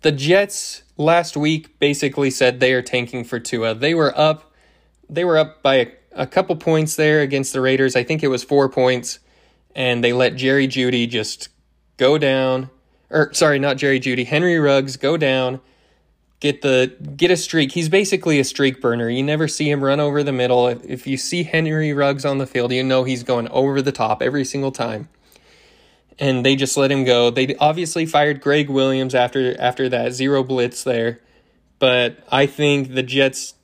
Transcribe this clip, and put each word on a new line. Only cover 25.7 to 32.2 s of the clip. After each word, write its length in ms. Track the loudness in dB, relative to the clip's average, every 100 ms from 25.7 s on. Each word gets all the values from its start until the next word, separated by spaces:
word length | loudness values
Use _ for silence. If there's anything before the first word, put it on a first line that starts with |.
| _ _ _ _ -4
And 260 | -2 0
they 100 | 0
just 220 | 0 0 0
let 160 | 0
him 120 | 2
go. 260 | 2 4 2
They 260 | 2 -2 2
obviously 480 | 0 0 -4 -4
fired 380 | 0 2 2 0
Greg 260 | 0 0 2
Williams 460 | 0 0 0 0
after, 440 | 0 0 0 -2 0
after 300 | -2 0 -2
that 240 | -2 -4
zero 320 | -2 0 0
blitz 400 | 0 -2 -2 -4
there. 340 | -4 -2 -2 -6 _ _ _ _ _ _
But 400 | 2 2 0 -4